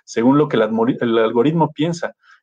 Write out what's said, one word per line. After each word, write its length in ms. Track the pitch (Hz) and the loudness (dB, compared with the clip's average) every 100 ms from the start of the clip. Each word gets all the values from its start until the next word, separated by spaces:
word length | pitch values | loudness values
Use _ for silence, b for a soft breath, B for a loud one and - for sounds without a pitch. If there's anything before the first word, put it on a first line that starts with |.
| - | -8
según 320 | - 120 143 | -2 2 2
lo 100 | 151 | 2
que 100 | 120 | 0
el 40 | |
almori-, 360 | 107 113 117 120 | 0 0 -2 -2
el 160 | 120 113 | -2 0
algoritmo 540 | 110 117 131 165 151 | 2 2 0 2 -2
piensa, 400 | - 160 170 - - b b | -2 -4 -4 -8 -12 b b